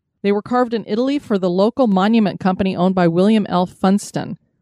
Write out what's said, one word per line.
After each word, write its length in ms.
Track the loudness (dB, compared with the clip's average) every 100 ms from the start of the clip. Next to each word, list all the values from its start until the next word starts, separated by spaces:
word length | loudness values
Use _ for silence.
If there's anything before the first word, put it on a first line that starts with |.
| _ _
They 80 | -2
were 100 | -2
carved 320 | -2 -2 0
in 100 | -4 -4
Italy 320 | -4 -2 -4
for 180 | -2 -2
the 140 | 0
local 340 | 0 0 2 2
monument 540 | 2 2 2 0 0
company 360 | -2 0 -2 0
owned 200 | 0 2
by 120 | 2
William 380 | 2 2 2 0
L. 200 | -2 -2
Funston. 720 | -2 0 0 -2 -10 -10 -12 _ _